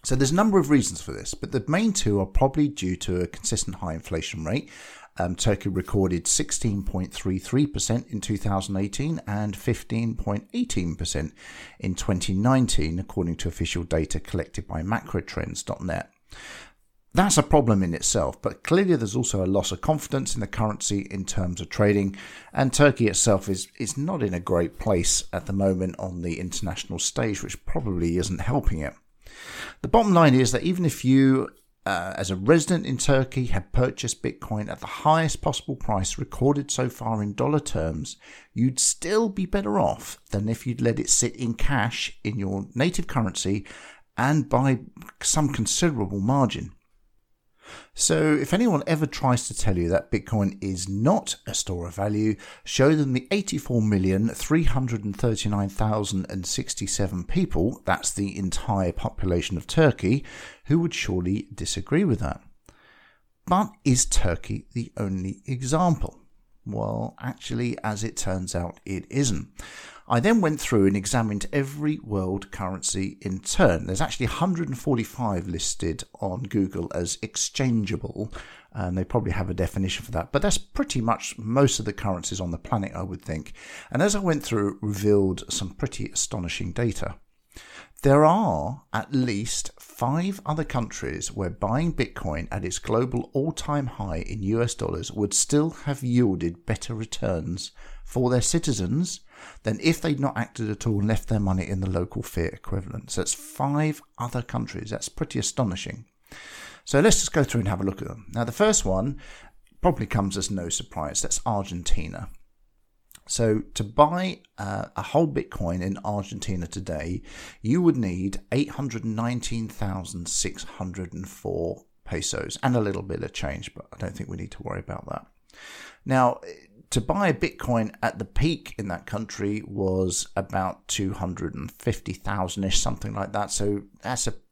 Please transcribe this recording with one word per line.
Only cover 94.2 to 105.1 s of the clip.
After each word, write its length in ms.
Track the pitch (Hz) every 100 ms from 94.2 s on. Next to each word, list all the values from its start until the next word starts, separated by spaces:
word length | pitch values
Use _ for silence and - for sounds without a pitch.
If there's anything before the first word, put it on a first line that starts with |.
| 90 107
U 180 | 98 113
S 140 | 117 -
dollars 360 | 82 82 -
would 220 | 104 101
still 380 | - - 147 160
have 320 | - 147 135
yielded 640 | 123 120 117 90 85 85 -
better 260 | 104 -
returns 800 | 113 110 - - 87 78 87 - - - - -
for 240 | 123 123
their 120 | 123
citizens 800 | - 165 - 104 90 135 175 - - - - -
than 160 | 110 107
if 180 | 160 160
they'd 200 | 170 139
not 180 | 135 113
acted 320 | 120 - 107
at 160 | 104 120
all 140 | 101
and 80 | 104
left 200 | 110 -
their 120 | 110
money 280 | 98 92 87
in 120 | 95
the 100 | 95
local 320 | 90 90 113
fiat 320 | - 90 82
equivalent. 560 | - - 98 95 113 -
So 120 | -
that's 120 | -
five 640 | - - - 139 147 151 147 _ -
other 240 | 120 123
countries. 480 | 120 - 110 90 -
That's 180 | -
pretty 300 | -